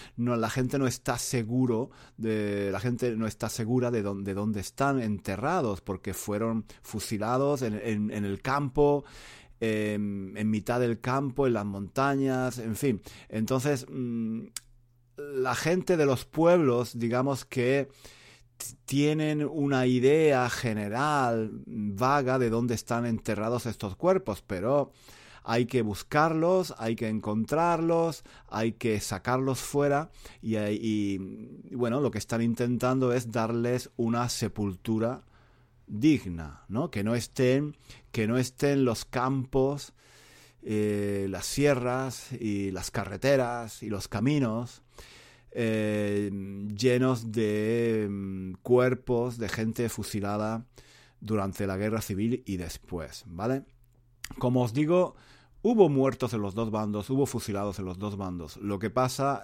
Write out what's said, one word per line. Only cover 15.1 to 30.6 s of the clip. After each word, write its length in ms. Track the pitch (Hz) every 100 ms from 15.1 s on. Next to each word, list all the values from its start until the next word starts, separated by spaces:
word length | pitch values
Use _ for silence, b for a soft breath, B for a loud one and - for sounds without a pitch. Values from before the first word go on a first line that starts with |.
| -
la 360 | 143 135 127 120
gente 420 | 156 180 - 170
de 80 | 139
los 200 | 123 -
pueblos, 720 | 151 165 175 139 120 117 120
digamos 480 | 113 123 135 131 -
que 440 | 127 123 139 139 B B B B B B -
t-, 180 | - - -
tienen 600 | 139 147 156 156 151 147
una 360 | 156 143 131 127
idea 640 | 127 131 156 156 131 123
general, 1000 | - 120 107 101 113 151 147 123 113 110 - -
vaga, 720 | 113 104 98 131 143 127 131
de 100 | 117
dónde 260 | 113 120 110
están 300 | - 117 120
enterrados 600 | 110 - 101 110 120 117
estos 300 | - 104 95
cuerpos, 460 | 175 190 190 98 -
pero 460 | 92 110 143 - B B B B B
hay 220 | - 117 -
que 160 | 123
buscarlos, 920 | 107 95 - 151 160 160 170 185 160 -
hay 180 | 113 113
que 120 | 113
encontrarlos, 1160 | 107 107 110 107 151 170 165 165 165 165 151 B B B
hay 260 | 107 113
que 260 | 113 113 104
sacarlos 600 | - 95 123 127 135 127
fuera 520 | - 143 143 143 170 B B B
y, 160 | 110
y, 600 | 110